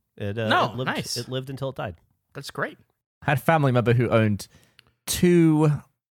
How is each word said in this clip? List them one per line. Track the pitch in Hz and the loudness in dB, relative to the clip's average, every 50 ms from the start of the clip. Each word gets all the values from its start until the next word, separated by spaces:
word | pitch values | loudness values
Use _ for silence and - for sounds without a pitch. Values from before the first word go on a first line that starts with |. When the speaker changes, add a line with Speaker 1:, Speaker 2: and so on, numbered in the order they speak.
| _ _ _ | _ _ _
Speaker 1:
It, | - 104 101 101 117 | -10 -8 -8 -6 -4
uh, | 113 107 | -2 -2
Speaker 2:
No, | - 359 302 127 101 | 0 0 -2 -2 -4
Speaker 1:
it | |
lived, | 120 131 | -6 -6
Speaker 2:
nice. | 165 285 277 143 - - | -6 -6 -6 -6 -8 -8
Speaker 1:
it | 123 120 - | -10 -8 -8
lived | 127 131 131 135 | -8 -10 -8 -10
until | 135 127 135 135 | -10 -8 -8 -8
it | 131 | -8
died. | - 143 110 82 - _ _ _ _ _ _ _ | -8 -10 -12 -12 -14 _ _ _ _ _ _ _
Speaker 2:
That's | 139 139 - | -18 -18 -14
great. | - - - 269 - _ _ _ _ _ _ _ _ _ - | -8 -8 -8 -8 -8 _ _ _ _ _ _ _ _ _ -2
Speaker 3:
I | - 151 | -2 -2
had | 135 | 0
a | |
family | - - 165 160 143 135 120 | 2 2 2 4 2 2 2
member | 123 113 120 117 | 2 2 2 2
who | 123 123 104 | 2 2 2
owned | - 113 110 107 104 98 - - _ _ _ _ _ _ _ _ _ _ _ | 2 2 2 2 0 -4 -6 -14 _ _ _ _ _ _ _ _ _ _ _
two | - - - - 180 175 175 165 160 156 151 156 156 147 139 - _ _ _ _ _ _ | -8 -2 2 2 4 6 6 6 6 4 4 4 2 2 0 -6 _ _ _ _ _ _